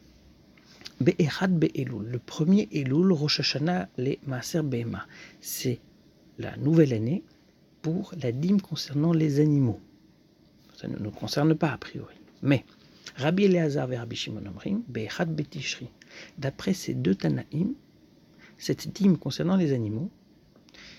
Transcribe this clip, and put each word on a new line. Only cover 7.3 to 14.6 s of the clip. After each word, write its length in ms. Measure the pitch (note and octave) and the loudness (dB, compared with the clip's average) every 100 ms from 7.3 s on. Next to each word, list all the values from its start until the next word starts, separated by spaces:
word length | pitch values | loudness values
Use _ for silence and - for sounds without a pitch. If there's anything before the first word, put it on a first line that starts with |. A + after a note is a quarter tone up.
| _ _ _ _ _ | _ _ _ _ _
pour 320 | D#3 F3 G3+ F3+ | -4 -4 -6 -6
la 80 | B2+ | -4
dîme 300 | B2 F3 G3+ | 0 2 2
concernant 520 | - D#3+ - C#3 E3 | 0 -8 -4 0 4
les 280 | E3 D#3 C#3+ | 4 4 4
animaux. 400 | D3+ C#3+ B2 - - - _ _ _ _ _ _ _ - | 6 6 4 0 -8 -20 _ _ _ _ _ _ _ -12
Ça 100 | - | -8
ne 80 | - | -6
nous 140 | G#2+ | -8
concerne 440 | - G#2+ D3 D#3 | -8 -4 2 2
pas 180 | D#3 D#3 | 4 2
a 60 | A2+ | -2
priori. 360 | - B2+ A2+ - - - | -8 -12 -14 -20 -20 -4
Mais 220 | C3 C3+ - - - - - - | 2 2 0 -20 -20 -20 -16 -4
Rabbi 280 | D3 F3+ | 0 4
Eliezer 480 | G3+ F3 D#3 C#3 B2+ | 6 4 2 0 -2
et 60 | B2 | -4
Rabbi 180 | A#2 G#2+ | -6 -8
Shimon 300 | - G#2 G2 | -8 -8 -10
Omrim, 360 | F2+ | -8